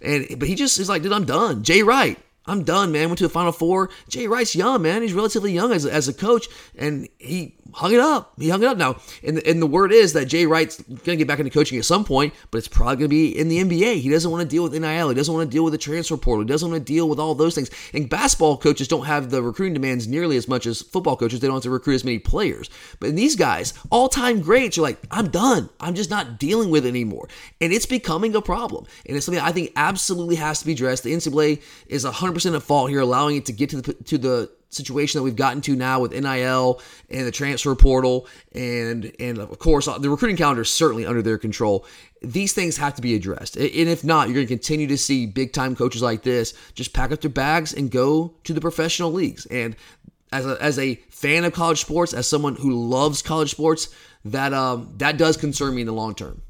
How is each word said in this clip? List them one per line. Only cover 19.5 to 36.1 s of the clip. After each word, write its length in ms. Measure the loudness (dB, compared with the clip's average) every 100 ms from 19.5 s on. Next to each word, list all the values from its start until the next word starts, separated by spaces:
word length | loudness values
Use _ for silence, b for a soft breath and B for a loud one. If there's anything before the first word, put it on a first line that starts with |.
| -2 -2
demands 340 | -2 -2 -2 -2
nearly 280 | -2 0 0
as 120 | 0
much 180 | -2 -2
as 160 | -6
football 340 | -4 -2 0 0
coaches. 220 | -2 0
They 80 | -2
don't 80 |
have 80 | -2
to 80 | -2
recruit 240 | -2 0
as 100 | 0
many 140 | 0 -4
players. 520 | 0 0 0 -4 -12 B B B
But 120 | -2
in 40 |
these 220 | 2 2 4
guys, 360 | 2 2 -4 B B
all-time 520 | 2 4 2 2 0
greats 360 | 4 4 4 0
are 60 |
like, 160 | -2 -2 -8
"I'm 180 | -4 -2
done. 400 | 2 4 2 0 _
I'm 160 | -8
just 160 | -6 -4
not 300 | -4 -6 -6
dealing 300 | 0 0 4
with 140 | 2
it 40 | 2
anymore." 400 | -2 -4 -6 -12 B B _
And 120 | 0
it's 140 | 0 0
becoming 480 | -4 -2 -2 0
a 80 | -2
problem. 440 | -2 -4 -4 -10 -14 B -8
And 100 | -6
it's 80 |
something 160 | -2 -2
I 120 | 0
think 180 | -2 -4 0
absolutely 580 | 0 0 -2 -4 -2
has 240 | -2 0 -4
to 80 | -2
be 60 |
addressed. 320 | 0 0 -2
The 80 | -2
N 80 | -2
C 100 | 0
double 120 | 2
A 180 | 2 0 B B B
is 180 | -6
a 60 | -4
hundred 220 | -4 -4
percent 240 | 0 0 -2
at 80 |
fault 260 | 0 0 2
here, 80 | 2
allowing 380 | 2 2 2 0
it 100 | -4
to 60 |
get 180 | -4 -4
to 100 | -4
the, 140 | -8
to 240 | -10 -4 -2
the 320 | 0 0 -2 _ _
situation 460 | -12 -6 -2 -2 0
that 60 |
we've 100 | -2
gotten 260 | 0 0 0
to 140 | -2
now 240 | 0 0 0
with 140 | 0